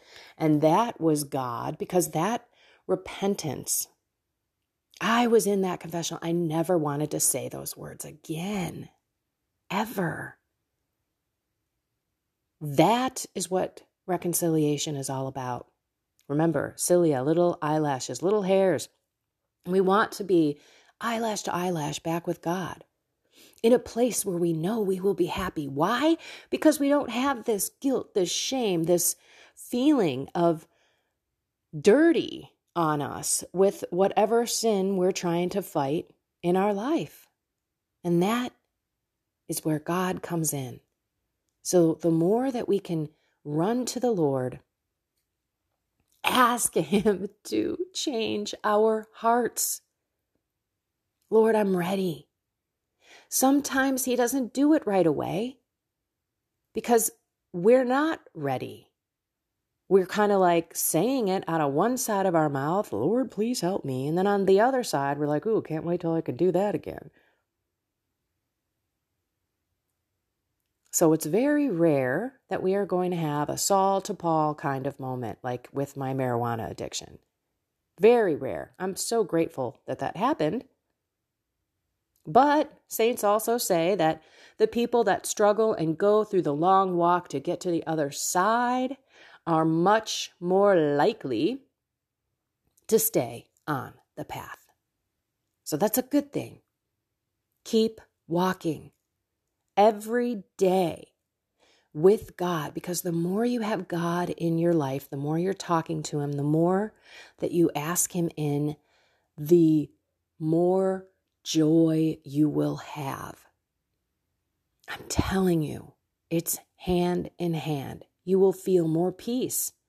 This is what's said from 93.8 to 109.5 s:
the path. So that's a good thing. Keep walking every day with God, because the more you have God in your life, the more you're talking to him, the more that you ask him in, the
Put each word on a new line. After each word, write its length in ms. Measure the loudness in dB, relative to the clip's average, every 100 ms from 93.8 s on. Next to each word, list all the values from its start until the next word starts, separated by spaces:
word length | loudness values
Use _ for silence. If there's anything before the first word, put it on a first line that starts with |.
| -8 -18 _ -16
the 100 | -12
path. 420 | -12 -14 -18 _ _ _ _ _ _ _ _ _ _
So 120 | -8 -2
that's 220 | 0 0
a 60 |
good 280 | 0 -2 -2
thing. 280 | -10 -10 -18 _ _ _ _ _ _ _ _ _ _ -2
Keep 340 | 0 0 -4 -20 _ -4
walking 640 | -2 0 -2 -4 -6 -12 _ _ _ _ _ _ _ _ 4
every 680 | 4 4 -4 -2 -2 -6 -12 0
day 520 | 2 4 0 -4 -16 _ _ _ _ _ _ _ _
with 420 | 2 4 4 -2 -6
God, 360 | -4 -4 -6
because 280 | -10 -8 -6
the 100 | -2
more 340 | -2 -2 0 0
you 160 | -2
have 260 | -4 -6 -4
God 440 | -4 -2 -2 -4
in 260 | -4 -2 2
your 160 | 2
life, 360 | 2 0 -6 -8
the 80 | -8
more 200 | -4 -2
you're 160 | -2
talking 480 | -4 -2 -2 -2 -8
to 180 | -6 -6
him, 120 | -4
the 100 | -2
more 500 | 0 2 4 2 -2 _ -20 -20 -20 _
that 140 | -4
you 180 | 2 2 0
ask 380 | -4 -4 -2
him 160 | -2 -4 -2
in, 400 | -2 0 -2 -6 _ _ _ _ _ -12
the 540 | 4